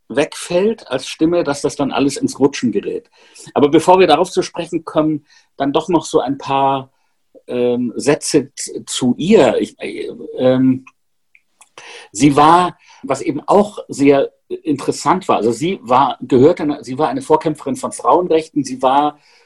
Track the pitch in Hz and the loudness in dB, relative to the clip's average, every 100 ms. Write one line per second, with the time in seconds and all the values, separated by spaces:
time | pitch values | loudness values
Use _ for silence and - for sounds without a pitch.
0 | - 117 156 - - 175 208 226 - 127 | -6 -4 -4 -6 -4 0 0 -2 -6 -8
1 | - - 165 175 143 143 143 - 135 117 | -8 -4 -2 0 -2 -4 -4 -4 -4 0
2 | 139 - 131 - 135 - 120 98 90 92 | -2 -2 -6 0 -2 0 -4 -4 -6 -8
3 | - _ _ - - - 143 160 180 185 | -12 _ _ -20 -8 0 2 4 4 4
4 | 165 147 175 185 - - 165 165 - 160 | 6 2 0 -4 -6 -6 -8 -8 -4 -2
5 | 156 147 _ _ _ - 139 151 151 160 | -2 -2 _ _ _ -6 -2 -2 0 -2
6 | - 156 123 139 - 135 135 135 127 _ | 0 -2 -2 -6 -4 0 0 -2 -6 _
7 | _ _ _ _ - 123 123 120 120 113 | _ _ _ _ -8 -2 -2 -2 -4 -4
8 | 117 151 - 151 131 - - - - - | -2 -2 0 -2 -2 -10 -12 -12 -10 -2
9 | 127 - 165 214 127 90 107 - - - | -2 0 4 6 6 2 -4 -8 -12 -10
10 | - - - - 127 131 131 120 - _ | -10 -12 -12 -2 2 2 2 0 -6 _
11 | _ _ _ _ _ _ _ - - - | _ _ _ _ _ _ _ -20 -20 -20
12 | - 113 147 139 151 175 175 - _ - | -14 2 2 6 6 6 2 -4 _ -10
13 | - 131 165 135 - 185 202 - - 123 | -6 -4 -4 -4 2 2 2 -4 -10 2
14 | 139 139 - _ - - 160 143 - - | 4 4 2 _ -14 -8 -6 -4 -4 -2
15 | 147 180 - 104 110 113 165 196 113 127 | 0 0 0 0 0 -2 -4 -4 0 2
16 | 135 - 127 127 147 180 147 147 123 131 | 2 -2 0 6 6 4 -4 -6 -8 -4
17 | 147 131 - 156 160 151 139 123 120 - | -4 -2 0 0 0 -6 -6 -6 -8 -4
18 | 117 160 175 160 156 151 131 127 131 139 | 2 2 2 0 -2 -6 -6 -2 0 2
19 | 147 - _ _ | 0 -4 _ _